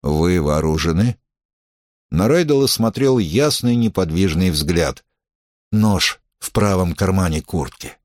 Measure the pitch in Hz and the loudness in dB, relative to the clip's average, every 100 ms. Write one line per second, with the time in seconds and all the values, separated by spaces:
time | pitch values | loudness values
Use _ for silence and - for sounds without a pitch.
0 | 69 76 85 90 73 76 78 80 82 82 | -2 0 2 0 0 0 0 -2 -2 0
1 | 117 - _ _ _ _ _ _ _ _ | 0 -2 _ _ _ _ _ _ _ _
2 | _ 80 107 165 156 139 135 - 113 123 | _ -2 2 2 2 2 2 0 -2 0
3 | 135 127 85 92 147 139 123 120 113 - | 0 2 0 0 0 0 0 0 0 0
4 | 87 80 95 78 92 73 76 85 76 - | -2 0 0 2 0 0 0 0 0 -4
5 | _ _ _ _ _ _ _ 107 107 95 | _ _ _ _ _ _ _ 0 2 2
6 | - - _ _ - - 104 95 90 - | -2 -6 _ _ -6 0 2 2 0 0
7 | 95 95 90 78 - 78 69 - - - | 0 0 0 -2 -4 -6 -6 -10 -18 -18